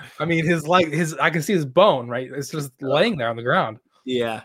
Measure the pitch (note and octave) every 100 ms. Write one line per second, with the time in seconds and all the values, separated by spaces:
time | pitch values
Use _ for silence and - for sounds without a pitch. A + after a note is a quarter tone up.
0 | - - D#3 E3 D#3+ E3+ D3 F3+ D#3+ D3+
1 | E3 C3+ D3+ D#3+ D3 F#3 C#3+ E3+ G#3 C#3
2 | A#2+ A#2+ C3 C3+ C#3 D#3 C#3 - C3+ C#3+
3 | A3 F3 A#2 A#2 A#2+ F3+ B2+ A2 _ _
4 | B2+ B2+ A#2 A2+